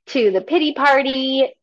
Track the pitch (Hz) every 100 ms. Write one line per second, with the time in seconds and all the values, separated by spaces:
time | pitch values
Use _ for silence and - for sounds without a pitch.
0 | - 269 214 190 185 330 302 285 285 277
1 | 269 262 262 262 262 -